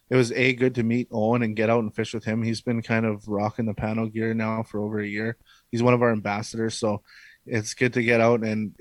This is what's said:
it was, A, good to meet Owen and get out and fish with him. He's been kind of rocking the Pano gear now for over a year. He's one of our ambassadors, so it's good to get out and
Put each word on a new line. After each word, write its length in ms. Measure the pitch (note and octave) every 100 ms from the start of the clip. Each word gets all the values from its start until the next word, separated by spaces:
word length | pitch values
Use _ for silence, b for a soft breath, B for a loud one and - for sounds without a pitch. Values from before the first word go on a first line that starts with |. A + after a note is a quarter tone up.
| -
it 60 | B2+
was, 160 | A#2
A, 200 | B2+ C3
good 220 | B2 B2+ B2
to 60 |
meet 260 | A2+ A#2+ A#2
Owen 300 | A2+ A2 A#2+
and 120 | A2+
get 160 | G#2+ A2
out 120 | A#2
and 100 | G#2+
fish 180 | - G#2+
with 120 | A2+
him. 180 | A2 A2
He's 180 | A2+ A2
been 220 | B2 A#2
kind 240 | - A2+ A2+
of 200 | G#2 G#2+
rocking 380 | G2+ G#2+ - A2+
the 80 |
Pano 380 | G2 A2 A2+ A2
gear 220 | A2 A2+
now 300 | A2+ A2 A2
for 160 | A2+ G#2
over 180 | G#2 G#2+
a 80 | G#2
year. 300 | G#2 A2+ - b b _
He's 120 | A2+
one 120 | B2
of 80 | B2
our 80 | A#2+
ambassadors, 640 | G#2+ G#2 G2+ G#2+ A2+ A2+
so 280 | - A2 G2+ B B B B -
it's 240 | A#2 A2
good 200 | - B2+
to 80 | B2+
get 180 | A#2 A#2
out 240 | A2+ A#2+
and 300 | A2 G#2+ G#2 -